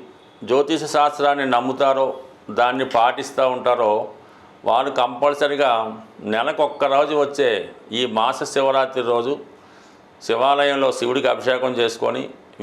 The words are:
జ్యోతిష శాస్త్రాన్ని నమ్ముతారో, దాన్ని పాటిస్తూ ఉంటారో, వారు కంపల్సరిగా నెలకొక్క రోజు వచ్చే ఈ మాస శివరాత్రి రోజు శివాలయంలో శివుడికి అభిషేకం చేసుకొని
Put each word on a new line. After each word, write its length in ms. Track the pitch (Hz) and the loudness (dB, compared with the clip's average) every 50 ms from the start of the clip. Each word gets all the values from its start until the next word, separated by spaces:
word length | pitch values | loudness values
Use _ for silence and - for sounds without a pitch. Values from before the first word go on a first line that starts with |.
| - - - - - - - - - 104 | -14 -20 -20 -20 -20 -20 -20 -14 -4 0
జ్యోతిష 360 | 120 135 143 139 165 156 151 147 - | 2 2 2 2 0 -2 -2 0 2
శాస్త్రాన్ని 520 | 151 147 147 143 143 143 143 143 143 139 135 123 | 2 2 2 2 0 0 0 2 0 0 0 0
నమ్ముతారో, 520 | 120 120 131 127 123 139 135 135 135 135 127 - - - - - - - - 107 101 | 0 0 0 -2 0 2 2 2 2 0 -2 -2 -6 -12 -20 -20 -20 -16 -6 0 0
దాన్ని 280 | 120 123 127 135 131 127 - | 2 2 2 0 -2 0 2
పాటిస్తూ 480 | 117 117 127 127 139 135 135 - - 135 131 127 | 2 4 2 2 0 -6 -6 -2 0 0 0 0
ఉంటారో, 380 | 123 - 123 120 120 120 107 104 110 113 - - - - - - - - - - - - - | 0 0 0 0 2 2 2 2 0 -2 -4 -10 -18 -20 -20 -20 -20 -20 -20 -20 -8 -2 0
వారు 220 | 110 123 135 143 139 131 | 0 0 0 0 0 0
కంపల్సరిగా 680 | 123 123 131 127 139 147 147 143 151 143 143 139 143 131 120 113 110 110 110 110 - - - - - 104 107 | 0 0 0 -2 0 0 0 0 0 -2 0 2 2 2 2 0 -2 -4 -8 -12 -16 -20 -20 -12 -6 -4 -2
నెలకొక్క 500 | 113 120 143 156 156 151 143 - - 143 135 135 | -2 -2 -2 0 0 0 -2 0 -2 -2 2 2
రోజు 200 | 139 151 147 156 147 143 | 2 2 2 0 0 0
వచ్చే 280 | 135 143 - 139 123 110 98 85 - - - - - 107 117 | 0 0 0 0 0 0 0 -4 -6 -12 -20 -16 -10 -6 -4
ఈ 20 | 127 120 107 | -4 -2 0
మాస 260 | 110 110 123 160 165 156 143 - | 0 0 0 0 -2 -6 -4 -2
శివరాత్రి 500 | 143 135 135 131 135 135 131 - 131 120 117 123 | 0 0 2 2 2 0 0 -2 -2 -2 0 0
రోజు 220 | 123 120 127 143 - - - - - - - - - - - - - - - - - - | 0 0 -2 -4 -6 -8 -14 -20 -20 -20 -20 -20 -20 -20 -20 -20 -20 -20 -20 -20 -12 -6
శివాలయంలో 640 | - 113 113 127 139 143 143 143 143 139 139 135 127 123 - | -4 0 2 2 4 4 4 4 2 2 2 2 0 0 0
శివుడికి 300 | 120 120 127 135 139 127 120 | -2 -2 0 0 0 0 0
అభిషేకం 380 | 113 107 123 127 127 127 127 127 117 | 0 0 0 0 0 0 -2 0 0
చేసుకొని 420 | 117 113 110 - - 117 120 127 135 - - - - - - - | 0 0 -2 -2 -4 -4 -4 -4 -6 -10 -12 -18 -20 -20 -14 -8